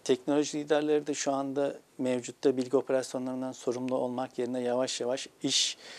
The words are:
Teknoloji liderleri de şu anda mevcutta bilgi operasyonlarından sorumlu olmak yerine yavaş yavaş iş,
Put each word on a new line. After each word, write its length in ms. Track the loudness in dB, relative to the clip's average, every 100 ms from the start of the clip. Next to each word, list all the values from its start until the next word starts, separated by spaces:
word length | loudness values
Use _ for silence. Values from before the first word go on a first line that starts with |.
Teknoloji 560 | 0 2 2 2 2 -2
liderleri 480 | 2 2 4 2 0
de 60 |
şu 180 | -2 0
anda 440 | 0 0 -2 -2 -4 -12 -4
mevcutta 600 | 0 0 -2 0 2 2
bilgi 200 | 2 2
operasyonlarından 760 | 2 0 0 -4 -4 -4 -6
sorumlu 440 | -4 -4 -2 0 0
olmak 440 | 0 -2 -4 -4
yerine 220 | -2 -2
yavaş 400 | 0 0 0 -2
yavaş 260 | -2 -4 -6 -6
iş, 340 | 0 2 0 -4 -14